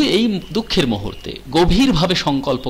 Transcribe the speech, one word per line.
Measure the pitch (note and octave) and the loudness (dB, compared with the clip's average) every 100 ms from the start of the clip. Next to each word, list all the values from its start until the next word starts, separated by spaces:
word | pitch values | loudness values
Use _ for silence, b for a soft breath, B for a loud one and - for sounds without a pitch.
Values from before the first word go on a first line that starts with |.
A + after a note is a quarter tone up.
| C#4+ G3 | 4 2
এই | A#3 F#3+ - D#3 | 2 -2 -4 -6
দুঃখের | - F#3+ C3 | -2 0 0
মুহূর্তে | G2+ G2+ - - - C#3 | -2 -6 -10 -14 -14 -2
গভীরভাবে | D3+ F3 F3+ C4+ E3 - F3 D3+ | 2 4 4 4 2 0 0 0
সংকল্প | C#3 C#3+ B2+ C3 | -2 -2 -4 -4